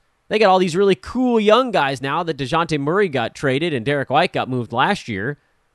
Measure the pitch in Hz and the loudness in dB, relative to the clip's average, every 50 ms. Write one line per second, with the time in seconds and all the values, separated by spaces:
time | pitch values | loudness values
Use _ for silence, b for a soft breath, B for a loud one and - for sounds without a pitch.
0 | _ _ _ _ _ - 202 214 220 190 185 185 185 180 147 185 202 196 185 - | _ _ _ _ _ -4 0 4 4 6 6 4 2 2 2 2 2 2 2 0
1 | - - - 247 254 247 233 220 208 208 214 240 262 247 190 170 143 135 139 123 | -2 -6 -2 0 0 2 2 2 4 4 4 4 2 2 0 -2 0 -2 -4 -4
2 | 135 139 147 165 180 160 156 127 139 120 160 160 170 156 160 143 139 147 175 208 | -4 -4 -4 -4 -4 -4 -6 -6 -4 -2 -2 -2 0 0 -2 -2 -2 0 0 0
3 | 208 175 135 127 117 107 - - - 135 127 135 165 175 147 120 107 135 147 143 | 0 0 -2 -2 -4 -4 -6 -4 -2 -2 0 0 -2 -2 -4 -4 -2 -2 -2 -2
4 | 127 - 131 151 180 185 - 131 104 113 131 123 117 107 120 120 143 180 202 - | -2 0 2 2 2 0 -2 -4 -4 -4 -4 -6 -6 -4 0 0 0 0 0 -4
5 | - - 107 92 104 131 147 - _ _ _ _ _ _ | -6 -8 -6 -6 -6 -6 -8 -10 _ _ _ _ _ _